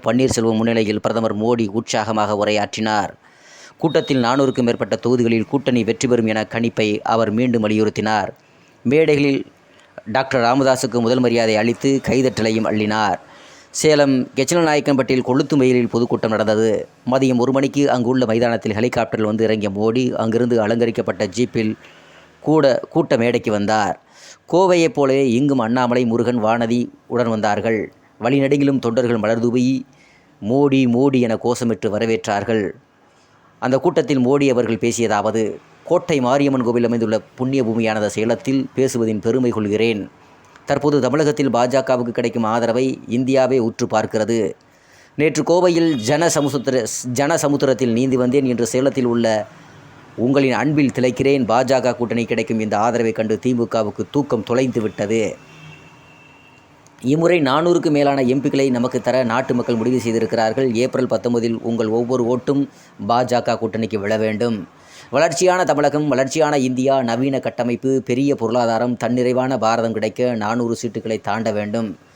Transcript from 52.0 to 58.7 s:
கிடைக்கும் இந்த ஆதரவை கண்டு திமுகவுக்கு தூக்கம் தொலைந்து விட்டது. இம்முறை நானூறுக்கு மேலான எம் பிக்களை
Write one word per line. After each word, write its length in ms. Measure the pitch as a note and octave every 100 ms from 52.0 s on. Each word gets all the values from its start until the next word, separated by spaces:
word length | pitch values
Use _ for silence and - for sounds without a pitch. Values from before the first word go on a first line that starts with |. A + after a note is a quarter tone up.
| A#2 A#2+
கிடைக்கும் 360 | A2+ A2+ A2+ A2+
இந்த 180 | A2 G#2
ஆதரவை 340 | A#2 A#2 A2+
கண்டு 260 | A2 A2 A2
திமுகவுக்கு 640 | B2+ B2 A2+ A2+ G#2 - G#2+
தூக்கம் 320 | D3 C#3+ B2
தொலைந்து 400 | G2+ A#2+ C3 A2+
விட்டது. 400 | G#2+ - G#2 A2+ G2 - - - - - - - - - - - - - _ - - -
இம்முறை 380 | B2 D3+ E3 F3
நானூறுக்கு 500 | C3+ C#3+ F3 F3 E3
மேலான 300 | D3 C#3+ C#3
எம் 200 | B2 C3+
பிக்களை 280 | C#3+ C#3 C3+